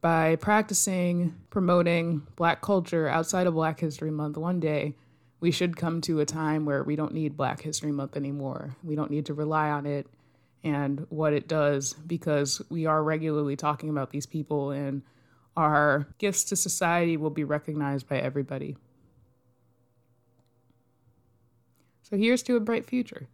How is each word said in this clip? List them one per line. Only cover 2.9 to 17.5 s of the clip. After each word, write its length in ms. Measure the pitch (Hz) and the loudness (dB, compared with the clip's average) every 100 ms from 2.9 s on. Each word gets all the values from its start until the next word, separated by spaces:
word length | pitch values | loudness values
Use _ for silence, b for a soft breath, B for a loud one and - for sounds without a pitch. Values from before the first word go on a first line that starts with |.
| 170 156 | 0 2
outside 400 | 156 165 185 180 | 0 0 2 2
of 80 | |
Black 240 | 160 160 160 | 2 0 0
History 320 | 165 139 156 | -4 -4 -4
Month 260 | 151 151 151 | -4 -4 -4
one 220 | 165 180 | -2 0
day, 380 | 156 151 147 - b b b b | 0 0 -2 -6 b b b b
we 140 | 170 | 0
should 240 | - 180 170 | 2 0 0
come 240 | 170 165 | -2 -2
to 180 | 156 160 | -2 0
a 80 | 147 | 0
time 380 | 160 156 156 | 0 0 0
where 180 | 151 139 | 0 0
we 140 | 135 151 | 0 -2
don't 180 | 156 | -2
need 220 | 160 156 147 | -2 -4 -2
Black 260 | 131 131 | -4 -4
History 300 | 156 147 151 | -6 -6 -4
Month 240 | 143 135 147 | -4 -4 -6
anymore. 580 | 139 143 135 131 143 131 | -6 -6 -6 -8 -10 -12
We 140 | 170 151 | -6 -4
don't 160 | 151 | -2
need 140 | 147 147 | -2 -4
to 80 | |
rely 360 | 147 151 156 151 | -4 -2 0 0
on 160 | 147 143 | -2 -2
it 220 | 143 - b b b b b | -6 -6 b b b b b
and 420 | 156 143 139 143 160 | -2 0 0 -2 -6
what 240 | 156 143 | 0 2
it 140 | 147 - | 2 0
does, 460 | 160 147 143 139 | 2 2 2 -2
because 680 | - 156 170 170 147 143 - - | -8 -8 -4 0 0 0 -4 -6
we 160 | 170 | -2
are 160 | 160 156 | 2 2
regularly 540 | 151 156 156 151 147 | 2 0 0 0 0
talking 360 | 143 151 147 156 | -2 -2 -2 -2
about 200 | 151 131 | -4 -2
these 160 | 143 - | -6 -6
people, 460 | 160 143 147 139 | -6 -2 -2 -2
and 300 | 139 139 139 b b b b b - | -4 -4 -6 b b b b b 2
our 520 | 151 147 147 143 147 - | 4 6 6 4 0 -2
gifts 240 | 208 190 - | -2 0 -2
to 100 | 196 | -2
society 600 | 190 - 175 170 170 160 | -2 0 2 4 2 2
will 140 | 151 | 0
be 140 | 147 | -2
recognized 640 | 143 | 0